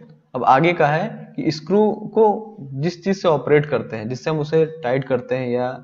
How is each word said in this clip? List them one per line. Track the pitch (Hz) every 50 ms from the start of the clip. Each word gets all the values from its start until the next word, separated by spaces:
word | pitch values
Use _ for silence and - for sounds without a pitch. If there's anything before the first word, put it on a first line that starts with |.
| - - - _ _ _ -
अब | 127 -
आगे | - 127 139 160 175 175
का | 170 156
है | 143 151 160 202 226 - - - - -
कि | - - 156
स्क्रू | 151 - - - 190 208 214 208 214 - 214 - -
को | 214 220 208 196 220 - - - - 139 135 135
जिस | 135 147 175 170 - -
चीज़ | 196 190 -
से | -
ऑपरेट | 175 151 135 - 135 147 151 147
करते | - 131 98 - - 110
हैं, | 110 107 117
जिससे | 127 120 - 160
हम | 160 156
उसे | 147 151 160 160 160 156 - - -
टाइट | 120 127 147 147
करते | - 175 139 123 - 127
हैं | 131 127
या | 123 120 123 123 127 131 127